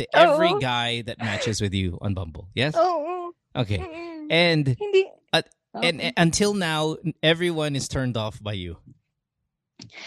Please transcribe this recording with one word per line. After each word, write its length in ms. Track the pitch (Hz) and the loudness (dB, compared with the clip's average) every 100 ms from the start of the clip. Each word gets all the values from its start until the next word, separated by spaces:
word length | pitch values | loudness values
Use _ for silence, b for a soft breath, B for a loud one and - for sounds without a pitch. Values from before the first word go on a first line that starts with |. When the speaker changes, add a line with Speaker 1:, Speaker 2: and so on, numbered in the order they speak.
Speaker 1:
to 80 | - | 2
every 400 | - 339 294 339 | 6 6 6 2
Speaker 2:
Oo. 100 | 415 | 2
Speaker 1:
guy 460 | 127 120 120 117 117 | 0 0 0 -2 -4
that 160 | - | -6
matches 400 | 117 104 117 101 | -4 -2 -2 -2
with 100 | 101 | 0
you 300 | 98 92 87 | 0 -2 -2
on 160 | 104 95 | -4 -4
Bumble. 320 | 87 82 92 110 | -6 -12 -8 -2
Yes? 160 | 143 | 0
Speaker 2:
Oo. 560 | 330 359 330 311 359 349 - _ | 2 2 0 -4 -6 -8 -14 _
Speaker 1:
Okay. 240 | - 104 101 | -6 -2 -2
Speaker 2:
Mm-mm. 480 | 359 330 339 320 302 | -4 -10 -12 -10 0
Speaker 1:
And, 460 | 165 175 156 135 | 2 4 4 2
Speaker 2:
Hindi. 320 | 123 415 381 381 - - | -2 2 2 2 -4 -4
Speaker 1:
uh, 160 | 165 - _ _ - | -4 -4 _ _ -2
and, 240 | 170 156 | -2 0
Speaker 2:
Okay. 80 | 170 | -2
Speaker 1:
and 40 | - | 2
until 400 | 165 - 208 202 | 2 4 0 0
now, 400 | 165 156 156 - | 0 0 0 -2
n-, 160 | 160 - | -6 0
everyone 560 | 156 170 175 156 151 139 | 2 2 0 0 -2 -2
is 80 | - | -2
turned 320 | 143 127 113 | -2 -2 -2
off 240 | 107 - | -4 -6
by 160 | 104 101 | -6 -6
you. 240 | 87 80 - - _ _ _ _ _ _ _ - - B | -6 -10 -18 -20 _ _ _ _ _ _ _ -20 -20 B